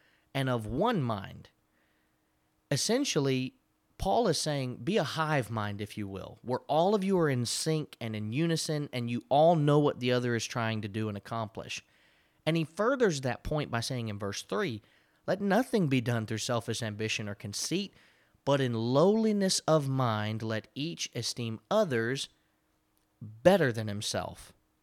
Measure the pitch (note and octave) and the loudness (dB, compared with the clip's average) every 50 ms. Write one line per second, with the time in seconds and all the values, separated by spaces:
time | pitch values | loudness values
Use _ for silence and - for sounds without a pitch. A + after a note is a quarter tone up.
0 | _ _ _ _ _ _ - C#3 C3+ C3 B2 A#2 A2 G#2+ A2+ C3+ G3 A#3+ B3 F3+ | _ _ _ _ _ _ -4 -2 0 0 0 -2 -2 -4 -2 0 0 0 0 0
1 | C3 A#2+ A2 G2 G2 - - - - - _ _ _ _ _ _ _ _ _ _ | 0 -2 -4 -4 -6 -10 -14 -18 -20 -20 _ _ _ _ _ _ _ _ _ _
2 | _ _ _ _ _ _ _ _ _ _ _ _ _ _ C#3+ C3+ - - A3 C4+ | _ _ _ _ _ _ _ _ _ _ _ _ _ _ -4 -2 0 0 0 0
3 | C#4+ - - D#3+ C3+ C#3 C3+ B2+ C3 C3 - _ _ _ _ _ _ _ _ - | 0 0 0 0 0 2 0 0 -2 -6 -10 _ _ _ _ _ _ _ _ -4
4 | - F#3+ G3+ A3+ B3 G3 D3+ - - D#3 D3 C#3+ C3 B2 B2 - A#2 C#3+ G3+ A3 | -2 0 2 2 2 2 2 0 0 -2 -2 -2 -4 -6 -6 -6 -4 -2 0 0
5 | D#3+ A#2+ - D#3 D#3+ D3+ D#3 C#3+ A2+ F#2+ A#2 A2 G#2 G#2 G2+ G2+ G#2+ - - A2 | 0 0 -2 -2 0 0 0 0 0 -2 -4 -4 -4 -4 -4 -6 -8 -8 -8 -8
6 | G#2 G2 F#2+ F#2 - - - - - A2 B2 - - - C#3 D#3 E3+ G3 G#3+ G#3+ | -8 -8 -8 -10 -10 -12 -14 -12 -4 -4 -4 -4 -2 0 2 4 4 4 4 2
7 | F#3+ F#3+ G3 F3+ E3 D3 C3 B2 A#2+ A2+ - - - D#3+ D#3+ D#3 C#3+ - - - | 2 2 2 4 4 2 2 0 0 -2 -2 -2 0 0 0 -2 -2 -6 -10 -10
8 | B2 A2+ A2 G#2+ G#2+ G#2+ A2+ C#3+ E3 E3+ E3 D#3 - - D#3 D3 D3 C3+ - B2+ | -8 -6 -6 -6 -4 -4 -2 0 0 0 0 0 -2 -2 -4 -4 -4 -4 -6 -6
9 | A#2+ A#2+ A#2+ A#2+ - - C3 C#3+ D#3 E3 F3 D#3+ D3 D3 D3 D3+ D3 D3 - - | -4 -2 -4 -4 -2 2 4 6 6 6 6 6 6 6 6 6 6 4 2 0
10 | B2 B2 B2 B2 B2 B2 A#2+ A2+ - - - B2 A2+ A2+ A2+ G#2+ G#2 G#2 G2 G#2+ | 0 2 2 2 2 2 0 0 -2 -4 -4 -2 -2 -2 -2 -2 -4 -4 -4 -4
11 | A2 G#2+ G2+ G2+ - - A#2 A2+ A2+ G2+ - - D#2 F2 - - - _ _ _ | -4 -4 -4 -6 -8 -8 -6 -6 -6 -6 -8 -10 -10 -10 -10 -12 -12 _ _ _
12 | _ _ _ _ _ _ _ _ _ D#3 D#3+ E3 D#3+ - - - G#3 A#3 C#4+ B3 | _ _ _ _ _ _ _ _ _ 0 0 0 0 -2 -2 0 2 2 4 4
13 | B3 G3 D#3+ C#3 C3 B2+ A#2 - - - D#3 D3+ C3+ - - A#2 A2+ - C3+ B2 | 4 4 2 0 -2 -4 -4 -4 -4 -4 -4 -2 -2 -2 -4 -4 -4 -4 -4 -4
14 | A#2 A2 G2+ G2+ G#2 G2+ G2+ - - - F#3 G3+ G#3 D#3+ A2+ G#2 - _ _ _ | -4 -6 -6 -4 -6 -6 -6 -8 -8 -6 -4 -4 -2 -4 -4 -8 -10 _ _ _
15 | _ _ _ _ _ - E3+ G3 G3+ G3+ F#3 A3+ B3+ - - G#3+ F3+ C#3 C3+ C3 | _ _ _ _ _ -4 -2 -2 2 2 4 4 4 2 2 2 2 4 2 2
16 | A2+ A#2+ A#2+ A#2 A2 G#2 A2+ G#2+ - - B2 A#2+ - - A2+ - A#2+ A2 G#2 G#2 | 2 2 0 0 -2 -2 -4 -4 -2 -2 -2 -2 -2 -4 -6 -4 -6 -6 -4 -4
17 | A2 G#2+ - - G#2+ G#2 G2+ - - G2+ G2+ - - - D#3+ F#3 G3+ F#3+ - _ | -4 -4 -4 -4 -4 -6 -8 -10 -10 -10 -8 -6 -4 -2 -2 -4 -4 -6 -10 _
18 | _ _ _ _ _ _ _ _ _ - C#3 C#3 C3+ B2 A#2 A2 A2+ A#2+ B2+ C#3 | _ _ _ _ _ _ _ _ _ 2 2 2 2 0 0 0 0 2 4 6
19 | E3 G3 G#3+ A3+ A3 A3 G#3 G3+ G3 F#3+ - - - - D#3+ D#3 C#3+ C3+ C3+ C3 | 6 6 6 4 4 2 2 2 2 2 0 0 2 2 2 4 2 2 0 0
20 | C3 A#2 A2 G#2+ G#2 G#2+ A2 A2 A2 A2 A2+ G#2+ - - _ B2+ C#3+ E3 E3 - | 2 2 0 0 -2 -2 -4 -4 -4 -4 -4 -4 -6 -8 _ -6 -6 -6 -6 -6
21 | - - - B2+ A2+ - - - A#2+ A2+ A2 A2 - _ G3 G#3+ A3 E3 C3 A2+ | -8 -8 -6 -6 -6 -6 -6 -6 -6 -6 -6 -8 -4 _ 2 2 2 2 2 0
22 | A2+ A#2 C3 C#3 - - _ _ _ _ _ _ _ _ _ _ _ _ _ _ | 0 0 -2 -4 -6 -10 _ _ _ _ _ _ _ _ _ _ _ _ _ _
23 | _ _ _ _ - G#2+ A2 A2 - F3 G3 F#3+ D#3 B2+ A2 A2+ A2 G#2+ G2+ G2+ | _ _ _ _ -18 -16 -14 2 4 6 6 6 4 2 0 -2 -4 -6 -6 -6
24 | G2 - - G2 F2+ - - - - - - _ _ _ _ _ | -6 -4 -4 -4 -6 -6 -10 -14 -18 -20 -20 _ _ _ _ _